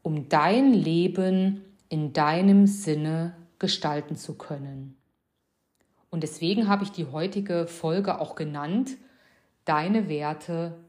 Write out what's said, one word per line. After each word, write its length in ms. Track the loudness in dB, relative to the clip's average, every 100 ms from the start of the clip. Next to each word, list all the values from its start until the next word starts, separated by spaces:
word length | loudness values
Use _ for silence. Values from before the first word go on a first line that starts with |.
um 300 | -4 -6 0
dein 420 | 2 4 4 6
Leben 920 | 6 4 2 2 0 0 2 2 0 -8 _ _
in 240 | -4 -2
deinem 520 | 0 0 4 6 8 8
Sinne 720 | 4 -2 -2 0 -2 -4 -8 -20 _
gestalten 580 | -4 -2 -2 -4 -6 -10
zu 220 | -10 -14
können. 580 | -10 -10 -10 -12 -14 -18 _ _ _ _ _ _ _ _ _ _ _
Und 140 | -8
deswegen 440 | -8 -4 -2 0 2
habe 180 | 2
ich 80 | 0
die 120 | -6
heutige 640 | -8 -6 -4 -4 -4 -2 -4
Folge 560 | -6 -4 -2 -2 -4
auch 140 | -6 -6
genannt, 600 | -8 -8 -4 -2 -2 -8 -18 _ _ _ _ _
Deine 440 | -2 0 2 0 0
Werte 680 | -4 -4 -8 -6 -6 -6 -8